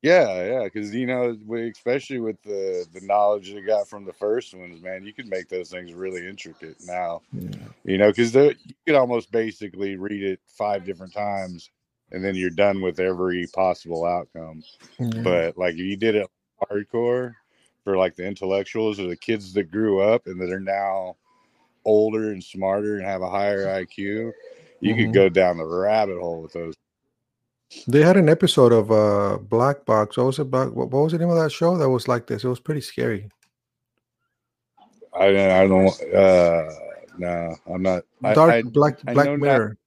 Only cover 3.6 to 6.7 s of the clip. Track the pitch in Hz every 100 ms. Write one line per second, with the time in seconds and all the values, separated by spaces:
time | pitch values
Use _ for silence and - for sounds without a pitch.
3.6 | 98 107 101 104 98 - 104 117 117 92
4.6 | 90 82 90 95 98 104 120 95 87 92
5.6 | 85 90 87 85 95 92 90 101 - 80
6.6 | 80